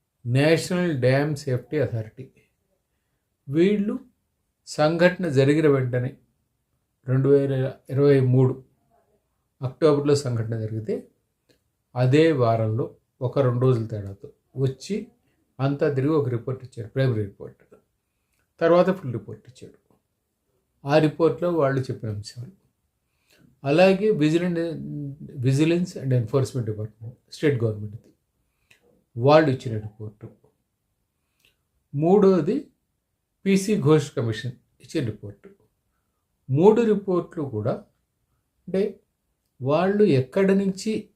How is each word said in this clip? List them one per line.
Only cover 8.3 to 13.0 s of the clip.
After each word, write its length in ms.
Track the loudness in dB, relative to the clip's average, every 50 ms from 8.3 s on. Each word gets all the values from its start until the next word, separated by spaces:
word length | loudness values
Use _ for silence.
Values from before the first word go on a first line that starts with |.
| 4 4 4 2 0 -4 -12 _ _ _ _ _ _ _ _ _ _ _ _ _ _ _ _ _ _ _
అక్టోబర్లో 520 | -10 -10 -4 0 2 2 2 2 2 0 0
సంఘటన 460 | 0 0 -4 -4 -4 -4 -4 -6 -6
జరిగితే 480 | -6 -6 -6 -8 -6 -6 -8 -8 -10 -14 _ _ _ _ _ _ _ _ _ _ _ _ _ _ _ _ -4
అదే 360 | -2 2 4 4 4 4 4
వారంలో 600 | 4 2 2 2 2 0 0 -2 -2 -2 -4 -6 -10 _